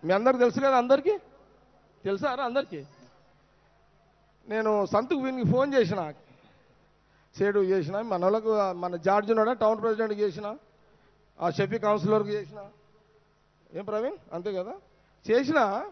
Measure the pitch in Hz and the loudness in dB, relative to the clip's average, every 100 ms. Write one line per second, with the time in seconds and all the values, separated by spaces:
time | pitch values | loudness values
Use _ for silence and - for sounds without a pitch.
0 | 160 190 233 254 240 233 269 262 247 277 | 0 2 2 4 2 2 2 2 4 4
1 | 330 415 - - _ _ _ _ _ _ | 4 -2 -4 -20 _ _ _ _ _ _
2 | 190 196 294 254 254 254 180 160 139 - | -6 -2 -2 -2 -2 -2 -4 -10 -14 -20
3 | - _ _ _ _ _ _ _ _ _ | -20 _ _ _ _ _ _ _ _ _
4 | _ _ _ _ - 220 220 208 190 208 | _ _ _ _ -8 -2 0 0 2 0
5 | 254 302 262 262 202 247 285 269 196 196 | 0 -2 -2 -2 0 2 2 2 2 0
6 | 156 147 _ - _ _ _ _ _ _ | -6 -10 _ -20 _ _ _ _ _ _
7 | _ _ _ - 196 202 190 190 151 196 | _ _ _ -2 0 2 2 0 0 -4
8 | 226 180 185 214 220 214 196 175 180 175 | -4 0 2 2 0 0 0 -2 -6 -2
9 | 165 202 208 226 214 247 220 220 226 214 | 2 2 2 2 2 2 0 0 -2 -2
10 | 220 208 208 160 208 254 _ _ _ _ | -2 -2 -4 -4 -10 -12 _ _ _ _
11 | _ _ _ _ 170 170 196 220 214 208 | _ _ _ _ -4 -2 -2 0 0 0
12 | 175 214 208 208 175 208 202 _ _ _ | 2 0 0 -6 -8 -16 -20 _ _ _
13 | _ _ _ _ _ _ _ 175 202 214 | _ _ _ _ _ _ _ -12 -6 -4
14 | 247 381 - 170 180 190 190 381 _ _ | -4 -6 -12 -8 -6 -6 -6 -10 _ _
15 | _ _ - 233 269 311 214 202 392 | _ _ 0 2 4 2 2 0 -8